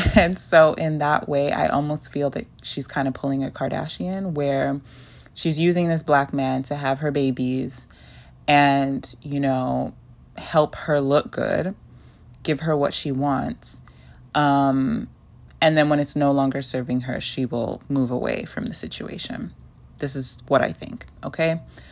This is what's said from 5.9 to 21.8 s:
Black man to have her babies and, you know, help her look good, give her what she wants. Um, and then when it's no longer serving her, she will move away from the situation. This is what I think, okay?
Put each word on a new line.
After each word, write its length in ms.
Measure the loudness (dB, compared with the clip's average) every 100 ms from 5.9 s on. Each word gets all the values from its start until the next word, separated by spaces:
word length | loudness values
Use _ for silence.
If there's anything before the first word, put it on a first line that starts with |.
| 0
Black 320 | 2 2 2
man 300 | -2 -2 -2
to 120 | -4 -4
have 240 | -2 -2
her 120 | -2
babies 760 | 0 0 0 -2 -2 -6 -10 -16 -20 -20 -20 -20 -6 2
and, 680 | 4 6 4 0 -2 -8 -12
you 180 | -6 -2
know, 540 | 0 0 0 -2 -4 -8 -20 -20 -20 -16
help 360 | -2 2 2 0
her 240 | 0 2
look 320 | 4 2 2
good, 440 | -2 -2 0 -2 -6 -14 -20 -20 -20 -20 -8
give 200 | -4 -2
her 140 | 0 2
what 180 | 2
she 180 | -2 -4
wants. 680 | -2 0 0 -2 -6 -12 -16 -20 -20 -20 -20 -4
Um, 720 | 0 4 4 4 2 0 -2 -4 -14 -20 -20 -14 2
and 160 | 4 6
then 120 | 4
when 100 | 2
it's 160 | 0 2
no 160 | 2
longer 300 | 4 2 0
serving 400 | -4 -4 -2 -4
her, 200 | -2 -6
she 240 | -6 -4 -2
will 360 | -2 -4 -6 -2
move 220 | 0 0
away 340 | 0 -2 -4 -6
from 200 | -8 -8
the 80 |
situation. 800 | -8 -10 -10 -10 -10 -10 -10 -10 -14 -20 -20 -20 -10
This 180 | -8 -6
is 240 | -8 -8 0
what 140 | 2
I 100 | 2
think, 340 | -4 -12 -14 -16 -14
okay? 360 | -10 -2 -2 -2 -8 -20